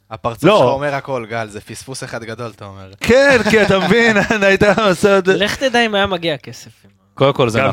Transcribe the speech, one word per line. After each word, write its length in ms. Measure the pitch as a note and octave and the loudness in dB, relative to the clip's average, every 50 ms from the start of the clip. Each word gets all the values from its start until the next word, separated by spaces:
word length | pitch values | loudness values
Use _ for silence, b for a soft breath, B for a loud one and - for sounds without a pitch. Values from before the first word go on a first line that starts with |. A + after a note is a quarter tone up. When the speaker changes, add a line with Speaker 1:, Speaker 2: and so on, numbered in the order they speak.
| _ - | _ -18
Speaker 1:
הפרצוף 340 | A2 G#2+ - A#2+ A#2 G#2+ - | -14 -8 -8 -8 -4 0 2
Speaker 2:
לא. 140 | F3+ G#3+ G3+ | 4 4 4
Speaker 1:
שלך 80 | C3+ B2 | 4 2
אומר 260 | C3 C3+ C#3+ D3 C#3 | 0 -2 -4 -4 -6
הכל, 320 | C3+ C3 C#3+ C3+ B2 A2+ G2+ | -6 -6 -6 -8 -8 -8 -6
גל, 180 | A2+ A#2 A2+ G#2+ | -8 -8 -8 -8
זה 120 | G2+ G#2 | -10 -14
פספוס 440 | - - A2+ - - - C3 - C#3 | -14 -14 -16 -16 -16 -16 -14 -14 -12
אחד 200 | B2+ - A#2 A2+ | -12 -12 -12 -12
גדול, 280 | G#2+ A2 A2 B2 A2+ G2+ | -12 -12 -12 -12 -14 -14
אתה 80 | - A2 | -16 -18
אומר. 260 | G2+ G2 G2 F#2+ F#2+ F#2+ - | -18 -18 -18 -20 -20 -16 -6
Speaker 2:
כן, 380 | - - A3+ C4 C#4 C#4+ C4+ A#3+ G3+ G#3+ | 0 2 2 4 4 4 4 2 2 2
כי 120 | G3+ G#3+ G#3 | 2 2 4
אתה 160 | G3 G3 F#3+ | 2 2 0
מבין, 380 | F#3 - G#3 A#3 A#3 A#3 A3 G3+ - - | 2 2 2 4 4 2 2 2 0 0
<laughs> 120 | A#3 G#3+ G3 | 0 0 2
היית 160 | G3 G3 F#3+ G#3 | 2 2 4 2
עושה 560 | G#3 F#3+ G#3+ A3 G3+ F3+ - - G3+ G3 G3 | 2 2 2 2 0 0 2 2 2 2 2
את 80 | F3+ | 2
זה. 100 | F#3 F#3 | 2 0
Speaker 3:
לך 200 | E3 G3 G#3 - | 0 0 -4 -4
תדע 300 | - C#4+ C4 A3+ A#3+ A#3 | -2 -4 -2 0 0 0
אם 80 | A3 G#3 | 0 0
היה 120 | G3 G3 | -2 -2
מגיע 300 | G3+ F#3+ E3+ E3 E3+ D3+ | -2 -4 -4 -4 -6 -6
כסף. 340 | B2+ - - A2+ - - A#2 - _ _ _ _ _ _ _ _ | -8 -10 -16 -20 -20 -20 -20 -20 _ _ _ _ _ _ _ _
Speaker 4:
קודם 180 | - C3+ C#3 C#3 | 0 0 2 2
כל, 160 | - C3+ A#2 | 2 0 0
זה 100 | A2 A#2 | 0 0
Speaker 2:
גם 60 | - G2+ | 0 0